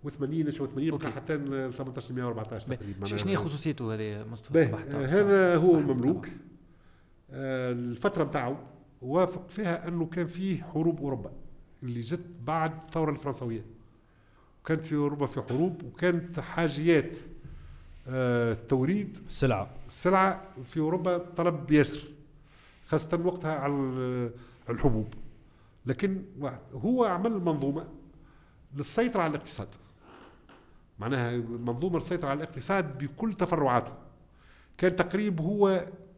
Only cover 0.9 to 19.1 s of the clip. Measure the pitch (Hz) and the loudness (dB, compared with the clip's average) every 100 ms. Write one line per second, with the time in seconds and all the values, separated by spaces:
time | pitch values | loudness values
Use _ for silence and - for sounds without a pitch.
0.9 | 151 156 - - 156 143 135 131 123 135 | -2 -4 -6 -4 -4 -2 -4 -4 -6 -8
1.9 | 127 123 127 123 113 107 110 107 127 101 | -8 -6 -4 -4 -4 -6 -8 -6 -6 -6
2.9 | 95 101 - 180 190 185 143 160 - 117 | -6 -2 0 0 0 0 -2 -2 -2 -2
3.9 | 110 107 104 107 113 - 156 139 107 - | -2 -4 -6 -8 -12 2 4 6 2 -4
4.9 | 143 135 180 202 196 180 175 180 165 143 | -4 2 4 8 8 8 8 8 8 6
5.9 | 127 123 180 - - - - - - - | 4 4 2 -2 -14 -18 -20 -20 -20 -20
6.9 | - _ - - 135 135 131 127 123 123 | -20 _ -20 -16 -8 -4 -2 0 -2 -4
7.9 | 117 202 185 143 147 123 143 - - - | 0 -2 0 0 0 -2 -4 -10 -20 -20
8.9 | - 127 160 180 180 - - 196 170 170 | -14 -2 2 2 0 -10 -4 -2 -2 -2
9.9 | 170 160 165 175 170 190 170 - 151 165 | -4 -2 -2 -4 -4 -2 -2 -2 0 0
10.9 | 156 139 127 101 - - - - - 127 | 0 -2 -4 -6 -12 -16 -18 -20 -12 -8
11.9 | 120 113 170 175 170 123 160 160 160 - | -6 -4 -6 -8 -10 -4 0 0 -4 -6
12.9 | 165 156 143 143 127 123 113 - - - | 0 0 0 -4 -4 -4 -6 -8 -20 -20
13.9 | - _ _ _ _ _ _ - 160 160 | -20 _ _ _ _ _ _ -2 -2 0
14.9 | 151 147 143 139 - - 127 180 165 123 | 0 0 0 -2 -2 -2 0 0 -2 -12
15.9 | - 175 175 165 - - - 165 139 160 | 0 2 2 -2 -8 -6 0 0 2 4
16.9 | 160 - - - - - - - - - | 4 4 -8 -14 -16 -14 -14 -14 -16 -18
17.9 | - - 131 127 120 117 110 - 131 131 | -16 -6 0 2 4 2 0 2 2 4
18.9 | 202 196 | 2 -2